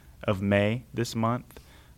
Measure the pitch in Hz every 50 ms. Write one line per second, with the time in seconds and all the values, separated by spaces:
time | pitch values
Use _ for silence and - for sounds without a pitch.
0 | - - - - - - 107 92 101 101 101 101 101 107 113 127 123 - - 117
1 | 117 - - 117 113 113 120 123 - - - - - - - - - - -